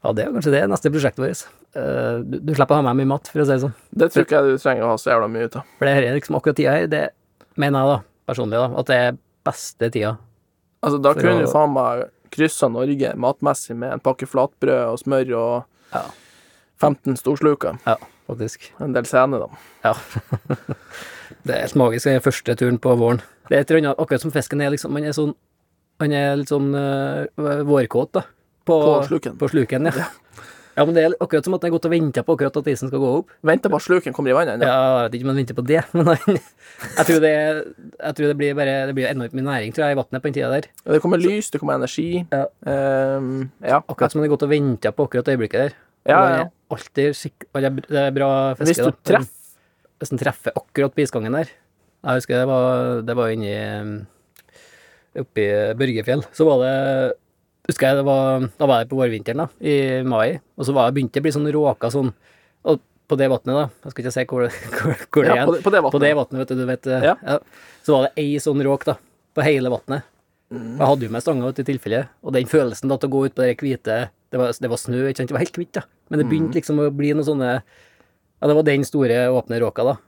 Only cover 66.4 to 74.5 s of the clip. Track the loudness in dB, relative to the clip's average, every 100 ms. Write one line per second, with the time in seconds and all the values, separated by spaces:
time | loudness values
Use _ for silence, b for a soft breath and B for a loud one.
66.4 | -4 -4 -4 -4 -2 0 2 0 -2 -4
67.4 | _ b b b 2 2 2 0 -4 -2
68.4 | -2 0 0 0 -2 -6 _ _ _ -2
69.4 | 2 2 0 -4 -4 -8 -8 _ _ _
70.4 | _ -12 -12 0 2 2 0 -4 -2 -2
71.4 | -2 -4 -4 -4 -2 -4 -4 _ -4 -2
72.4 | 2 2 0 -2 -4 -2 0 0 0 0
73.4 | 0 0 -4 -4 -2 -2 -4 _ _ -2
74.4 | -2